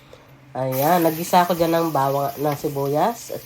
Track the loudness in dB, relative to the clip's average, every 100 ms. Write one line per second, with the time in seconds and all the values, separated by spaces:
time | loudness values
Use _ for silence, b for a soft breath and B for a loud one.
0 | B B B -20 -12 -6 -2 0 2 4
1 | 2 0 2 2 4 2 2 2 0 0
2 | 0 0 -2 -2 -4 -2 -4 -4 -2 0
3 | 0 -2 -10 -12